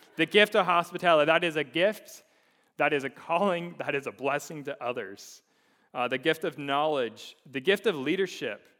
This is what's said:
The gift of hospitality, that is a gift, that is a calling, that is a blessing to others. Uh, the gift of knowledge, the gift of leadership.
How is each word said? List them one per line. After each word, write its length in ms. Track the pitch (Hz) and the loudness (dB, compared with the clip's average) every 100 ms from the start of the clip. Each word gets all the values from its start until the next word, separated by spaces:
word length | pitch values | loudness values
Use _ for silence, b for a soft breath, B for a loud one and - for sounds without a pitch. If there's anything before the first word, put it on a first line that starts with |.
| B - | B -2
The 120 | 160 | 4
gift 280 | 208 208 214 | 6 6 4
of 100 | 180 | 4
hospitality, 600 | 175 170 180 175 160 147 | 2 0 0 4 6 6
that 180 | 165 | 4
is 120 | 170 156 | 2 -2
a 80 | |
gift, 600 | 143 165 190 214 - - b b b b b - | -2 0 0 0 -10 -20 b b b b b -2
that 160 | 165 | 0
is 100 | 147 | 2
a 60 | 135 | -2
calling, 640 | - - 170 202 175 175 165 | -10 -4 0 2 0 -4 -8
that 160 | 135 143 | -6 -6
is 100 | 135 | -6
a 60 | |
blessing 520 | 104 135 143 - 156 139 | -6 -4 -4 -6 -10 -10
to 180 | 139 | -8
others. 580 | 123 123 98 98 - - b b b b b | -6 -6 -8 -12 -18 -20 b b b b b
Uh, 160 | - 123 | -4 -2
the 120 | 131 | 0
gift 240 | 156 156 | 0 0
of 160 | 175 143 | -4 -6
knowledge, 760 | 143 139 156 143 117 110 - - - | -2 0 0 0 -4 -8 -18 -20 -12
the 100 | 135 | -4
gift 260 | 135 202 220 | 0 0 0
of 80 | 156 | -2
leadership. 680 | 131 180 185 - 127 104 _ | -2 -2 -4 -6 -8 -10 _